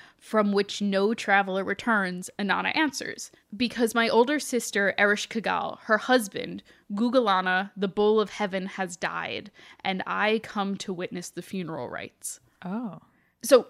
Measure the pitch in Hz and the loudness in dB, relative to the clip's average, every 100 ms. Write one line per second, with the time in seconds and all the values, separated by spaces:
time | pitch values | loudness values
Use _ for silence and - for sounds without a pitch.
0 | - _ - 214 208 202 202 - 202 196 | -20 _ -2 2 2 2 0 -2 0 2
1 | 202 226 - 196 190 190 190 196 233 214 | 2 0 2 2 2 -2 -2 -2 0 0
2 | 185 180 185 - 196 180 185 - 208 - | 0 -4 -10 -4 -2 0 0 2 0 -2
3 | - - - _ _ 202 240 - 233 233 | -8 -10 -14 _ _ -4 -2 0 0 2
4 | 226 220 247 294 - 240 - 208 202 - | 4 4 4 2 -2 -4 -2 0 0 4
5 | 208 208 - 226 190 180 - - - 214 | 4 2 -2 -4 -2 -2 -4 -6 0 0
6 | - 254 202 - - 185 - _ - 202 | 4 2 2 -6 -8 -10 -14 _ -8 -2
7 | 240 262 220 185 185 185 196 - 196 208 | 2 4 4 4 2 0 -2 -4 -2 2
8 | 208 214 202 - 208 190 190 - 185 180 | 4 4 2 -2 -4 -2 -6 -6 -8 -6
9 | 170 165 170 - 202 - - - - 190 | -6 -6 -6 -8 -10 -18 -20 -10 -6 -4
10 | - 190 208 220 - 214 196 190 - 175 | -4 -2 0 0 -2 -4 -4 -4 -8 -8
11 | 180 180 175 - - 190 165 151 120 82 | -8 -8 -12 -12 -10 -8 -6 -8 -8 -8
12 | 87 - - - _ _ 180 208 240 160 | -12 -14 -14 -14 _ _ -8 -6 -8 -10
13 | - _ _ _ - 254 - | -18 _ _ _ 6 6 6